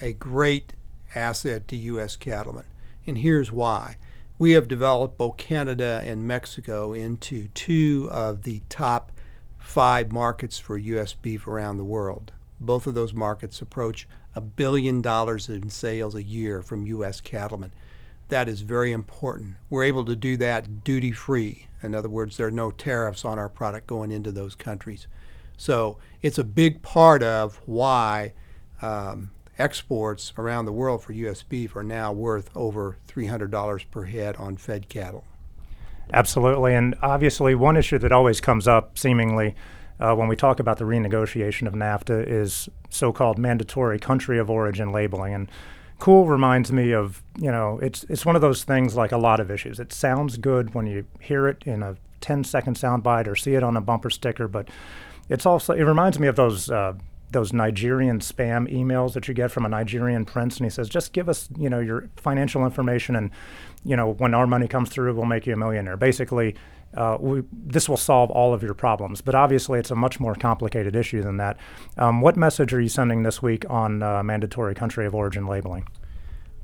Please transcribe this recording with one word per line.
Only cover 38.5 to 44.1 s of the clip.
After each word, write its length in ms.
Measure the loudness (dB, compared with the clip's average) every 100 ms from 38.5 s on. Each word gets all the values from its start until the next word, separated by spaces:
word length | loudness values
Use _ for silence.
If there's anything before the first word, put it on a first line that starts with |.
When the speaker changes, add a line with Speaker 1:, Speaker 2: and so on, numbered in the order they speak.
| 4 6
Speaker 2:
up, 320 | 6 4 0
seemingly, 580 | 2 4 4 2 0 -2 -12 -16 -18 0
uh, 160 | 2 4
when 140 | 2
we 80 | 4
talk 240 | 4 4
about 160 | 2 0
the 80 | 2
renegotiation 840 | 0 2 2 0 0 -2 -2 -2
of 60 |
nafta 520 | -2 -2 -2 0 -2 0
is 440 | 0 0 -4 -8 -12 -12
so-called 480 | -2 -2 2 2 2
mandatory 600 | 0 0 -2 -2 0 0
country 400 | 0